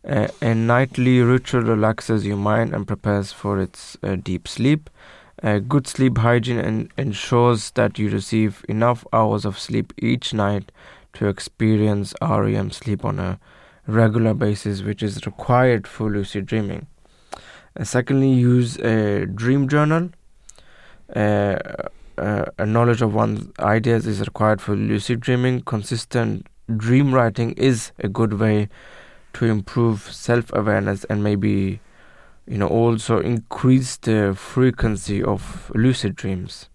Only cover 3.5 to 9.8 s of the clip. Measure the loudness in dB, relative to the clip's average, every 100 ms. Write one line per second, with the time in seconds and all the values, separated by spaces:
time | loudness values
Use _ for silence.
3.5 | -2 -4 -8 -20 -8 -6 -4 -4 -6 -6
4.5 | -2 0 0 -2 _ -20 -20 -20 -6 0
5.5 | 0 2 -2 -2 0 2 4 4 2 0
6.5 | -2 -2 -4 -6 -6 -6 -6 0 2 4
7.5 | 2 -2 -2 -2 0 -2 -2 -2 0 0
8.5 | -2 -6 0 0 0 -2 0 2 0 -2
9.5 | -8 -4 -4